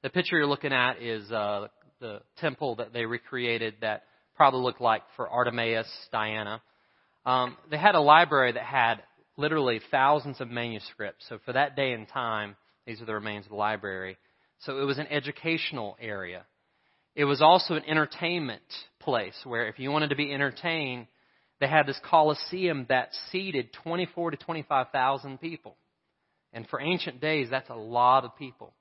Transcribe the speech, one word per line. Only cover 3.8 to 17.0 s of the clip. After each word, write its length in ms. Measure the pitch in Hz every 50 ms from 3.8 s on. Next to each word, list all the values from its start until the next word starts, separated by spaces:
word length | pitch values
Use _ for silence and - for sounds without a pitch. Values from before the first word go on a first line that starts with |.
that 220 | 113 110 107 - _ _ _ _ _ _ _
probably 260 | - 156 139 131 127
looked 200 | 127 127 - -
like 220 | 123 117 110 107 - _ -
for 140 | - 120 -
Artemis, 560 | 123 120 123 120 117 120 117 113 113 113 110 - - - - _
Diana. 500 | - 113 107 107 107 110 107 101 110 113 _ _ _ _ _ _ _ _ _ _ _ _ _
Um, 300 | 127 127 127 127 123 123 - - 160
they 80 | 151
had 160 | 147 170 208 196
a 80 | 165
library 520 | 147 147 151 165 175 143 151 139 131 123 113
that 100 | 120 -
had 400 | - 139 135 120 113 113 104 - _ _ _ _ _ _
literally 420 | - 143 151 160 156 139 127 117 110 - -
thousands 500 | - 135 131 139 151 147 123 143 127 -
of 80 | 131 117
manuscripts. 760 | 120 120 117 117 113 104 - - - - 107 98 - _ - -
So 80 | 120 104 _
for 80 | - 123
that 220 | 131 143 143 135
day 180 | 143 139 131 123
and 140 | 110 107
time, 480 | - - 135 123 117 110 107 104 101 101 _ _ _ _ _ _
these 120 | 120 113 107
are 40 | 117
the 80 | 110 107
remains 320 | 107 104 107 104 104 101
of 60 | -
the 40 | 107
library. 600 | 101 104 107 110 101 101 101 95 92 95 92 95 _ _ _ _ _ _ _ _ _
So 180 | - - 135 135
it 40 | 139
was 120 | 139 139
an 80 | 147 151 -
educational 840 | 147 147 127 143 147 - - 165 165 160 - - 151 127 110 101 - _
area. 420 | 120 110 104 98 92 87 90 90 90 _ _ _ _ _ _ _ _ _ _ _